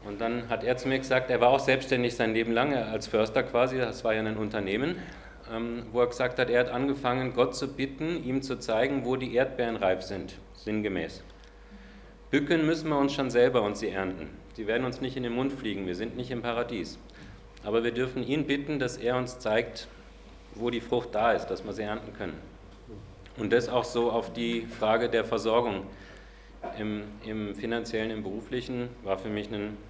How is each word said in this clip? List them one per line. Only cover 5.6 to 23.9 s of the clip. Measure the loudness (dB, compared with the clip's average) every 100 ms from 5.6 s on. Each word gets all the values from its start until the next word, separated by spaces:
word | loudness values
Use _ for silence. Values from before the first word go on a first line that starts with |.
| -6 -6 -2
wo | 2
er | 2
gesagt | 4 0 2
hat, | 4
er | 4
hat | 4
angefangen, | 2 0 0 0 0 0
Gott | 2 2 2
zu | -6
bitten, | -2 -4 -2 -4 -2
ihm | 0 -2
zu | -2 -4
zeigen, | 0 2 4 2 0
wo | 0
die | 2
Erdbeeren | 2 2 0 -2 2
reif | 2 2
sind, | -2 -6 -8 -12 -18
sinngemäß. | -10 -4 -2 0 -2 -4 -8 -18 -20 -20 -20 -20 -20 -20 -20 -20 -20 0
Bücken | 0 4 2 4
müssen | 2 0
wir | 2
uns | 2
schon | 0 2
selber | 6 6 6
und | 2 0
sie | -2
ernten. | -2 -2 -4 -10 -14 -16 -6
Sie | 0
werden | 2 0
uns | -2
nicht | -4 -2
in |
den | -2
Mund | 0 0
fliegen, | -2 -4 -2 -4
wir | -4
sind | -4 -6
nicht | -6
im | -4
Paradies. | -2 -2 -2 -4 -6 -10 -18 -20 -20 -20 -20 -12
Aber | 0 2
wir | 2
dürfen | 0 -2 -2
ihn | 0 0 2
bitten, | 0 0 -2
dass | -2 0
er | 0 0
uns | -2 -4
zeigt, | 2 2 2 -8 -14 -18 -20 -20 -20 -20 -18
wo | -4 -2
die | -2
Frucht | 0 0 0 2
da | 4
ist, | 4 0
dass | -6 -6
wir |
sie | -6
ernten | -4 -4 -8
können. | -8 -8 -8 -14 -20 -20 -20 -16 -16 -16 -18 -18 -6
Und | 2
das | 4 4
auch | 0
so | 2